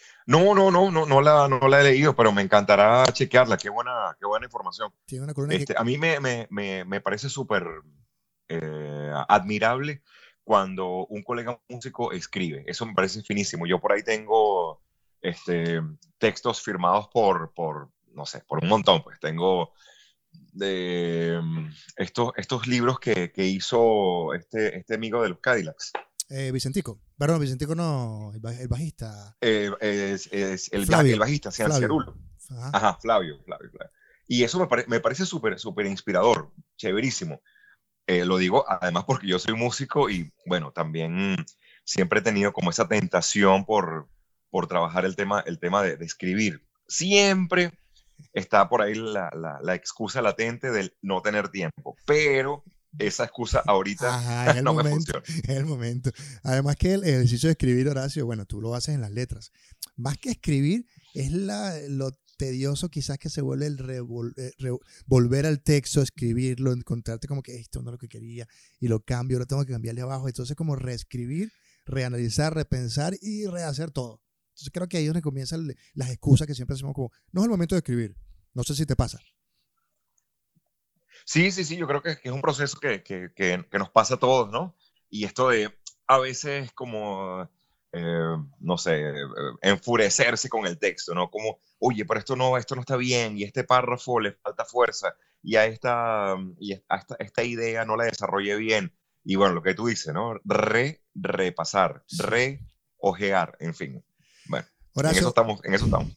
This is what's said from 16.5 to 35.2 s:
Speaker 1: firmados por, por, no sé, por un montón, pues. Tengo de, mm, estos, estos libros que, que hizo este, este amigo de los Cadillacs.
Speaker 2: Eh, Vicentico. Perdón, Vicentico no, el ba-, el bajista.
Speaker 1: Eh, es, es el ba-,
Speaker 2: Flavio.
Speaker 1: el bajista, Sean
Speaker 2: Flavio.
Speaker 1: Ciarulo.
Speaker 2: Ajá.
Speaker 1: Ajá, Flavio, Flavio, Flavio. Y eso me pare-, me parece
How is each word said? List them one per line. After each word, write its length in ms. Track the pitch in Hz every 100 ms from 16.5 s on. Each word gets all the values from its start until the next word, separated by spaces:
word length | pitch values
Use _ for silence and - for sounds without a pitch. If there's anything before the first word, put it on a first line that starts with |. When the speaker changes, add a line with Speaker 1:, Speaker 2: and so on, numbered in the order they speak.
| 110
Speaker 1:
firmados 460 | - 92 90 98 107
por, 400 | 120 101 87 80
por, 360 | - 80 73 71 _ _
no 120 | 62 73
sé, 160 | 64 -
por 140 | 76
un 60 | 82
montón, 340 | 107 101 87
pues. 160 | - -
Tengo 520 | 78 80 92 92 80 _ _ _ _ _ _ - _
de, 840 | - 98 95 90 87 85 82 82 85
mm, 260 | 82 80 78 76 - -
estos, 360 | - - 117 -
estos 300 | 101 127 117
libros 320 | 123 120 127
que, 320 | - 101 87
que 140 | - 95
hizo 880 | 95 - 120 117 107 95 87 78
este, 440 | 87 - 113 107 92
este 160 | -
amigo 280 | 110 113 120
de 80 | 107
los 80 | 85
Cadillacs. 520 | - 117 80 - - - - - -
Speaker 2:
Eh, 240 | 135 131
Vicentico. 480 | 127 131 151 147 104 _ -
Perdón, 220 | 143 165
Vicentico 340 | 139 127 147
no, 560 | 165 170 139 117 107 107
el 80 | 110
ba-, 140 | 113
el 140 | 120 127
bajista. 680 | 123 160 - 110 104 101 -
Speaker 1:
Eh, 300 | 120 107 101 101
es, 480 | 107 101 98 95 -
es 400 | 101 95 92 -
el 100 | 101
ba-, 40 | 98
Speaker 2:
Flavio. 280 | 165 139
Speaker 1:
el 40 | 110
bajista, 300 | 113 147 202
Sean 180 | - 113
Speaker 2:
Flavio. 180 | 147 123
Speaker 1:
Ciarulo. 300 | 151 - - - - -
Speaker 2:
Ajá. 200 | 123 127
Speaker 1:
Ajá, 260 | 101 107 87
Flavio, 420 | 113 107 85 71
Flavio, 260 | - - -
Flavio. 220 | - - _ _ _ -
Y 160 | 123
eso 140 | 120 185
me 60 | 175
pare-, 180 | 120 120
me 140 | 117
parece 260 | 113 131